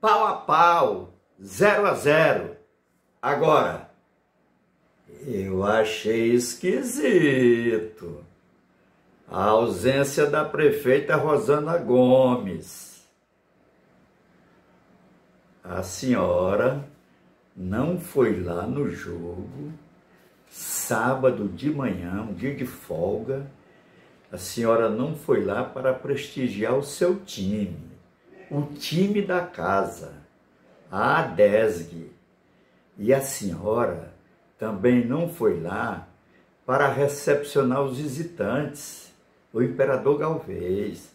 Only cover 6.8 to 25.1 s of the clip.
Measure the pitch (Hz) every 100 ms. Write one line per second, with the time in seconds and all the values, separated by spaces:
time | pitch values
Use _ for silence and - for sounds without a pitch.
6.8 | 254 269 294 196 151 131 123 117 117 110
7.8 | 107 - 85 82 - _ _ _ _ _
8.8 | _ _ _ _ _ 92 101 110 117 92
9.8 | 127 135 139 - 147 151 151 - 151 143
10.8 | 127 127 - 156 143 143 107 147 151 170
11.8 | - 123 127 127 127 123 98 85 - -
12.8 | - - _ _ _ _ _ _ _ _
13.8 | _ _ _ _ _ _ _ _ _ _
14.8 | _ _ _ _ _ _ _ _ 90 90
15.8 | 92 - 131 120 90 87 92 101 127 143
16.8 | - - _ _ _ _ _ - 92 107
17.8 | 151 175 - 143 117 92 87 87 104 135
18.8 | 127 82 - 85 85 90 - 127 147 160
19.8 | - _ _ _ _ _ _ - - -
20.8 | - 110 117 131 131 104 101 90 139 147
21.8 | 127 92 87 98 113 87 131 131 127 -
22.8 | - 80 90 107 117 135 143 - _ _
23.8 | _ _ _ _ _ 92 - - 117 113
24.8 | 113 107 135